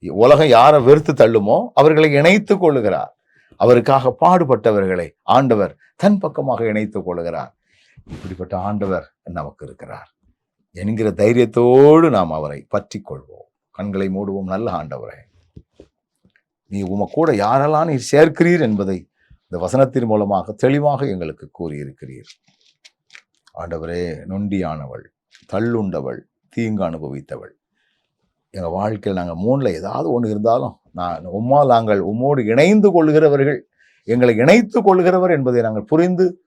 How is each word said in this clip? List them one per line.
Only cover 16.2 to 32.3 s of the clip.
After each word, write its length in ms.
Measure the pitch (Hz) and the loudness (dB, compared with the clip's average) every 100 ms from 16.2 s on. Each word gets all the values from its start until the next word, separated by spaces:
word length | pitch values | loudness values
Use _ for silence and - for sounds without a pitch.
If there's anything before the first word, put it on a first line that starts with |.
| _ _ _ _ _ | _ _ _ _ _
நீ 160 | 98 | -8
உம 220 | 95 98 98 | -6 -6 -6
கூட 200 | - 160 | -2 0
யாரெல்லாம் 540 | 117 - 131 143 151 165 | 0 0 0 0 0 -2
நீர் 220 | 139 117 | -4 0
சேர்க்கிறீர் 480 | 143 160 147 170 175 | 4 4 4 0 2
என்பதை 480 | 135 104 98 92 - _ _ _ _ | 0 -2 -4 -8 -12 _ _ _ _
இந்த 180 | 90 90 | -8 -4
வசனத்தின் 400 | 127 131 127 117 | 0 0 0 -2
மூலமாக 460 | 107 101 98 87 | -2 0 -4 -4
தெளிவாக 540 | 104 131 143 147 139 139 | -2 -2 0 -2 -2 -6
எங்களுக்கு 440 | 92 82 78 73 _ | -6 -10 -12 -20 _
கூறியிருக்கிறீர். 720 | 85 73 71 - 65 64 - - _ _ _ _ _ _ _ - _ _ _ - | -12 -10 -14 -18 -20 -20 -20 -20 _ _ _ _ _ _ _ -20 _ _ _ -18
ஆண்டவரே, 680 | 87 82 82 87 87 76 - | -14 -12 -10 -8 -8 -10 -10
நொண்டியானவள், 760 | 95 101 98 85 78 69 60 - _ _ _ _ | -8 -6 -4 -6 -8 -12 -18 -20 _ _ _ _
தள்ளுண்டவள், 680 | 95 117 117 101 85 67 60 _ _ _ | -6 -4 -4 -4 -6 -8 -12 _ _ _
தீங்கு 420 | - 113 107 87 | -8 -6 -4 -6
அனுபவித்தவள், 600 | 82 76 69 71 76 - _ _ _ _ _ _ _ _ _ _ | -8 -12 -14 -14 -18 -18 _ _ _ _ _ _ _ _ _ _
எங்க 180 | 95 85 | -10 -8
வாழ்க்கையில் 560 | 90 104 107 104 92 | -6 -6 -6 -6 -6
நாங்க 180 | 87 82 | -6 -6
மூணுல 300 | 101 135 123 | -4 -2 -2
ஏதாவது 500 | 80 82 127 165 120 | -6 -8 -8 -4 -4
ஒண்ணு 60 | 117 | -4
இருந்தாலும், 500 | 107 107 120 131 - _ | -2 0 -2 -2 -12 _
நான் 320 | 87 87 80 | -10 -8 -8
உம்மா, 400 | 90 95 120 139 | -10 -8 0 2
நாங்கள் 360 | 139 117 113 101 | 4 2 2 -2
உம்மோடு 440 | 90 107 131 | -2 -4 -2